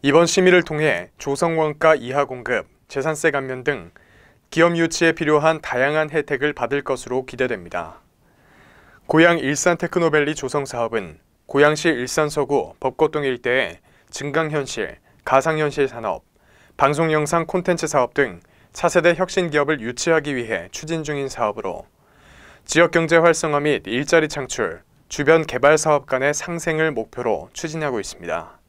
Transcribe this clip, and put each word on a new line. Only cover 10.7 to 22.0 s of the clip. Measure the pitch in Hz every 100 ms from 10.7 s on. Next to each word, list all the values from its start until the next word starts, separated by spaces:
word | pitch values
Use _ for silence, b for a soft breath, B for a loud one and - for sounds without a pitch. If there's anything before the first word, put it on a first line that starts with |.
| 120 113 113 90 78 _ _ -
고양시 | 139 147 151 170
일산 | 127 127 - 151
서구 | 147 135 143 80 -
벚꽃동 | 135 - 156 151
일대의 | 139 123 123 127 98 85 b b b
증강현실, | - 139 147 156 151 131 - 87 - b b
가상현실 | - 135 147 156 151 147 135
산업, | 117 110 78 _ b b b b -
방송 | 139 147 165
영상 | 156 151 170 165
콘텐츠 | 185 175 170 156
사업 | 143 123
등 | - 131 87 b b b
차세대 | - 170 180 165
혁신 | 175 180 - 175
기업을 | 147 143 151
유치하기 | 113 123 - 160 143 131
위해 | 113 98 90
추진 | - 156 165
중인 | 151 143 135
사업으로 | - 110 107 98 87 - _